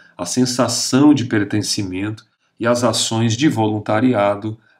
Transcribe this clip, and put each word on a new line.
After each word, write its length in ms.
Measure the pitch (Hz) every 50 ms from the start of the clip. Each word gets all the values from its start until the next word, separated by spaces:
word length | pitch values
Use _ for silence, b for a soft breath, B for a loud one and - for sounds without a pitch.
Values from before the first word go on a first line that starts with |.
| B B B B
a 80 | 87
sensação 880 | - - 127 127 123 - - 120 117 - - - - 127 131 147 151 143
de 120 | 120 110
pertencimento 1000 | 120 113 104 101 101 107 104 98 - - - 101 92 92 95 101 107 110 - - _ _ _ _ _ _ -
e 80 | 110
as 200 | 120 120 120 123
ações 500 | 113 110 - - - 113 113 113 117 110
de 140 | 120 147 151
voluntariado 1080 | 120 117 110 107 110 107 - - 107 107 127 127 120 101 101 101 101 101 107 110 110 - b b b